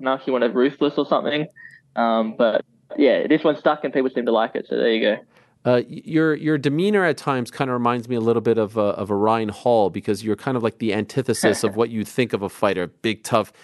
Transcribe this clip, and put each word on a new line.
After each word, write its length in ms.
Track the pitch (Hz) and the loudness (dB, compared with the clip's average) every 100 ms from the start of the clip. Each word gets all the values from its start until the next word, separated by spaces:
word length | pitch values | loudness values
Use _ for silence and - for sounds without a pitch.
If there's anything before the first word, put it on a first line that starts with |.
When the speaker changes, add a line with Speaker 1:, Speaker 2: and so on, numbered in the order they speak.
Speaker 1:
enough. 240 | 131 135 | -4 -2
She 60 | - | -2
wanted 240 | 127 120 | 0 0
Ruthless 420 | 123 135 - 143 143 | 2 0 2 -2 0
or 80 | |
something. 420 | 143 147 - 147 160 - - - _ - | 0 0 0 -4 -6 -12 -20 -20 _ -2
Um, 380 | 117 113 110 110 | 0 2 0 0
but, 260 | 117 104 - _ - - | 2 2 -4 _ -8 2
yeah, 300 | 139 90 - | 4 4 2
this 180 | 156 | 2
one 120 | 160 139 | 2 0
stuck 280 | 165 151 | 0 0
and 80 | 143 | -2
people 160 | 139 131 | -2 -2
seem 160 | 127 120 | -2 0
to 60 | |
like 220 | 110 117 | 0 0
it, 120 | - - | -4 -6
so 80 | 120 | -2
there 140 | 120 | 0
you 100 | 113 | 2
go. 100 | 110 107 - _ _ _ | 0 -2 -6 _ _ _
Speaker 2:
Uh, 180 | 123 123 120 | 0 2 0
y-, 140 | 127 | -10
your, 300 | - 160 160 | -4 0 2
your 240 | 151 151 156 | 0 0 0
demeanor 460 | 143 147 196 208 | 0 0 2 2
at 120 | 180 139 | 2 0
times 340 | - 131 120 | -2 -2 -4
kinda 220 | - 135 | -4 -2
reminds 360 | 123 117 123 117 | 0 0 0 -2
me 80 | 120 | 0
a 40 | |
little 220 | 113 117 | 2 2
bit 140 | 113 113 | 2 2
of, 220 | 104 110 | 0 0
uh, 120 | 104 | 0
of 200 | 98 101 | 0 -2
a 60 | 101 | 2
Ryan 320 | 107 113 107 | 2 2 0
Hall, 420 | 98 127 117 98 | -2 2 2 2
because 340 | 101 104 101 | -2 -4 -2
you're 120 | 110 101 | -2 -4
kind 200 | - 127 | -2 -2
of 60 | |
like 160 | 113 - | -2 -2
the 160 | 113 | -4
antithesis 720 | 101 107 139 127 110 - - | -2 -4 -4 -2 0 0 0
of 120 | 110 101 | -2 0
Speaker 1:
<laughs> 0 | |
Speaker 2:
what 140 | 117 | -2
you 140 | 113 | -2
think 280 | 101 - 120 | -4 -2 -2
of 100 | 104 | -2
a 60 | 98 | -6
fighter, 380 | - 104 90 87 | -2 0 0 -4
big, 380 | - 113 104 | -4 -6 -6
tough. 280 | - 113 101 - | -2 -2 -2 -8